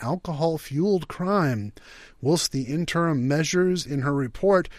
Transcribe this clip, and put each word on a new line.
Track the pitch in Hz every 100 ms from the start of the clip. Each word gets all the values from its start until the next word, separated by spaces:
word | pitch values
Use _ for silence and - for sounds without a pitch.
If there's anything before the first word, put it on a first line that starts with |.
alcohol-fueled | 120 180 - 147 165 160 - 139 196 185 156
crime. | - 180 202 147 113 101 - - - - -
Whilst | 127 165 -
the | 135
interim | 123 156 170 170 170 143 127
measures | 147 151 180 185 180
in | - 139
her | 135
report | 143 127 - 196 190 165